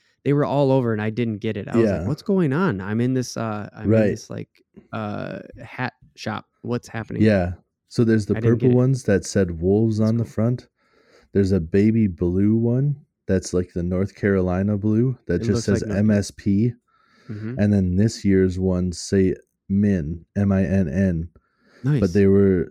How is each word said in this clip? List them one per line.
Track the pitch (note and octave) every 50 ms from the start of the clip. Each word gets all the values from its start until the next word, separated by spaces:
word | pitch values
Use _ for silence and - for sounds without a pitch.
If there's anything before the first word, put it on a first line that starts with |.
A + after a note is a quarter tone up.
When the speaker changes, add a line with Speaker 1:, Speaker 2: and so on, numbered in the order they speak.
| _ _ _ _ -
Speaker 1:
They | C3 C#3+
were | C#3+ C#3+
all | F2+ A#2 C#3+ C#3+ C3+ C3
over | C3+ B2+ A#2 A2+
and | G#2 G#2+
I | A2
didn't | A2 A#2 A#2+ A#2 A2 G2+
get | - A2 G#2+ G#2+
it. | F#2+ -
I | -
was | A#2 A2+ G#2+
like, | F#2+ F2
Speaker 2:
Yeah. | F2 G2+
Speaker 1:
"What's | D3 - -
going | - G3+ F#3+ F3 C#3+ C3
on?" | D#3 G3 F3+ A2 F#2
I'm | F#2 G2 G#2+ A2+ A#2+
in | B2+ C3
this, | B2+ B2 - -
uh, | - A#2 A2+ G#2+ G#2 G2+ - -
I'm | - A2
in | G2
Speaker 2:
Right. | G#2+ A2 A2 G2+
Speaker 1:
this, | E2+ - - -
like, | A#2 A2 G#2+ - _ _ _ _ _ - - _ -
uh, | A2 A2 G#2 G#2 G2+ G2 F#2+ F#2+ - - - - - B2
hat | A2+ - - B2+ A#2+ - _ _ - _
shop. | - - - G#2+ G#2 - _ _ _ -
What's | A2+ A#2+ A#2+ - -
happening? | - A2+ G#2+ - A#2 A2+ G#2+
Speaker 2:
Yeah. | A2 G#2 G2 F2 F2 F2 - _ _ _ _ _ _
So | - - A#2+
there's | A2+ A2 A2 G2+
the | G2+ G#2
Speaker 1:
I | G#2+
didn't | A2+ A2+ A#2+ A2+
get | B2+ C3
Speaker 2:
purple | B2
Speaker 1:
it. | B2 B2+
Speaker 2:
ones | C3 C3+ B2 -
that | - G2+ F#2 F2+
said | - - G#2 G2 F2 E2+ D#2+
Wolves | E2+ F#2 G2 G#2+ A2+ A2+ A2 G#2+
Speaker 1:
That's | A2 A2
Speaker 2:
on | A2+
the | A#2 A#2
Speaker 1:
cool. | - -
Speaker 2:
front. | - A2 A#2 B2 B2 - _ _ _ _ _ _ _ _ _ _ _ _ _ -
There's | G2 G2+ F#2 G2
a | F#2
baby | E2 E2 - G2 G2+ A2 A2 A2+ A2
blue | G2+ F2 D#2+ G2+ F2 F2+ F#2+ G2+ G#2 A2
one | A2+ A2+ A#2 A#2+ B2+ C#3 D3 C#3+ - - _ _ _ _
that's, | - F#2+ F#2+ F2+ - -
like, | F2+ F2+ - -
the | F#2 E2+
North | F2+ F2+ F2+ G2 G2 -
Carolina | - - G#2 G2 F#2+ F2+ F2+ F2+ F#2 F#2+ G#2 G#2+ G2+
blue | F#2+ G#2+ G#2+ A2 B2 C3 B2 - _
that | - E2+ F2 A2+
Speaker 1:
It |
Speaker 2:
just | A#2
Speaker 1:
looks | A2+ A#2 A2+
Speaker 2:
says | - - A2+ -
Speaker 1:
like | A2+
North | G2+
Ca- | F#2+
Speaker 2:
M | G#2+ G#2+
S | G#2+ G2+ G2 -
P. | - - - G#2+ G2 G2+ A2 B2 A#2+ - _ _ _ _ _ _ _ _ _ -
Speaker 1:
Mm-hmm. | A2 G#2 A2 A2 B2 -
Speaker 2:
And | G2+ G#2 G#2
then | G2+ F#2+ F2+ F2+
this | F#2 G#2+ A2 - - -
year's | G2+ F#2+ F#2+ F#2 F#2 F2+ F#2
one | F#2 F#2 F#2 F2+ F2+ F#2 F2
say | - - - - G2 F#2+ F#2 - - - _ _ _ _ -
Min, | G2 G2 G#2 G#2 G2+ F2+ D2+ D2 E2+ E2+ - _ -
M | G2+ G2+ G2 G2
I | F#2+ F#2+
N | C#2+ F2+ G2 F#2+ D2+
N. | C2+ F2+ G2 F#2 F2 D#2+ E2 E2+ _ _ _ _ _ _ _ _ _ _ -
Speaker 1:
Nice. | C3 D3+ C3+
Speaker 2:
But | G2+ F#2 E2+
they | G#2 G2
were, | G2 G2 G2 G2+ G2 F#2+ F2 - -